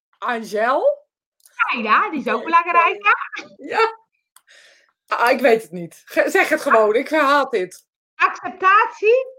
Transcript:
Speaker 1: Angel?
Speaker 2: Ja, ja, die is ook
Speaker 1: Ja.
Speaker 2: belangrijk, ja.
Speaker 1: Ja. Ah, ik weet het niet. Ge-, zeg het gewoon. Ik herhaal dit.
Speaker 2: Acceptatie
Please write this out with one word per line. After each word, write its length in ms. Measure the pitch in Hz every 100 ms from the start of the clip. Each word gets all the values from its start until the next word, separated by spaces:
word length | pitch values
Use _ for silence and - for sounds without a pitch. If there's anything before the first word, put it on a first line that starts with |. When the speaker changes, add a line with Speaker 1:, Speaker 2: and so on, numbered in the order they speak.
| _ _
Speaker 1:
Angel? 880 | 214 233 202 208 233 294 539 587 _ _ _ _ _ - -
Speaker 2:
Ja, 80 | 262
ja, 280 | 214 254 415
die 100 | 302
is 80 | 220
ook 120 | 226
Speaker 1:
Ja. 40 | -
Speaker 2:
belangrijk, 580 | 339 339 339 339 415 403
ja. 80 | 480 - - 605 587 320
Speaker 1:
Ja. 300 | - 453 440 _ _ _ _ _ _ _ _ _ _ _
Ah, 240 | 208 240
ik 80 | 254
weet 220 | 254 220
het 100 | -
niet. 300 | 180 165 - -
Ge-, 240 | - -
zeg 200 | 381 -
het 120 | 302
gewoon. 340 | - 226 214 220
Ik 140 | 269
herhaal 400 | 311 277 285 262
dit. 380 | 214 180 - _ _ _ -
Speaker 2:
Acceptatie 1080 | - - 359 - 370 427 440 - 415 508 523